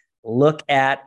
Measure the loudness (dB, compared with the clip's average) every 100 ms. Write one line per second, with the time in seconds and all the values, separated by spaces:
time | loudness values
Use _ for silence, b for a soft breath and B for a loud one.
0 | b _ -6 0 2 0 -2 -2 0 -4